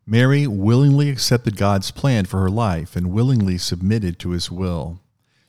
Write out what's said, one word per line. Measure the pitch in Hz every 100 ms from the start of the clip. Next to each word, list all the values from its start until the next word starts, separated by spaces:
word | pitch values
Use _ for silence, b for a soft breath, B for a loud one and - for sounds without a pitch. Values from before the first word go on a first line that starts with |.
| -
Mary | 110 131 143 143
willingly | 101 101 120 143 139 143
accepted | 127 - 120 120 98
God's | 101 98 95
plan | - - 117 92
for | 95
her | 92
life | 107 113 85 - 90
and | 90
willingly | 101 127 123 95 90
submitted | - 87 92 113 95 82
to | 87
his | 87 -
will. | 87 92 85 71 90 _ _ _ _